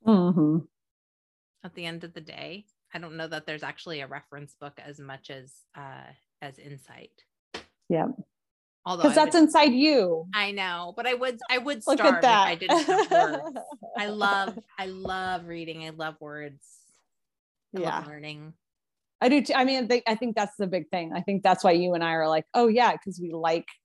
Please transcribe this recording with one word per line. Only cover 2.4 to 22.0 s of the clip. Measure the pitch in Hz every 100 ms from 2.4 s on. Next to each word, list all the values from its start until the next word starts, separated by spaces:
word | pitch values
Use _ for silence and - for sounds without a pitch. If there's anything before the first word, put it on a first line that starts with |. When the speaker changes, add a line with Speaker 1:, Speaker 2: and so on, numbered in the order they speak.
| 151 180 208 _ _
Speaker 2:
I | 170
don't | 170 160
know | 160
that | 160 151
there's | 151
actually | 143 143 - 156
a | 135
reference | 139 _ 143 143 _
book | 143 -
as | - 147
much | 139 135 -
as, | 139 131 _ _ -
uh, | 139 135 131 135 _ _
as | 147 131
insight. | 143 139 _ 123 120 _ _ _ _ - - _ _
Speaker 1:
Yeah. | 165 - - - _ _ _ _ _
Speaker 2:
Although | - 180
Speaker 1:
'Cause | 277 269
Speaker 2:
I |
Speaker 1:
that's | 311
Speaker 2:
would, | 339
Speaker 1:
inside | 302 320 302
you. | 247 302 285 185 165 170
Speaker 2:
I | 208 202
know, | 202 190 175 175 175
but | 240
I |
would, | 247 254 233 -
I | 254
would | 247 277 269
Speaker 1:
Look | 277
Speaker 2:
starve | 302 262
Speaker 1:
at |
that. | 254 220 190
Speaker 2:
if |
I |
didn't | 170 185 294 294 370 349
have | 339 392 294
words. | 302 254 - 285
Speaker 1:
<laughs> | - -
Speaker 2:
I | 208
love, | 214 202 196 196 196 - -
I | 190
love | 190 190 185 185 185 170
reading. | 170 165 160 160
I |
love | 160 160 156
words. | 151 147 147 139 _ _ _ _ _ _ _ _ _ _ _ 190
I |
love | 165 151
Speaker 1:
Yeah. | 147
Speaker 2:
learning. | 151 151 151 151 160 _ _ _ _ _ _
Speaker 1:
I | 247
do | 285
too. | -
I | 269
mean, | 262 269 233
they, | 247 233
I |
think | 220 247 226
that's | 202 -
the | 190
big | 180 151
thing. | 185 165
I | 180
think | 180 196
that's | 190 185
why | 196
you | 170 180
and | 175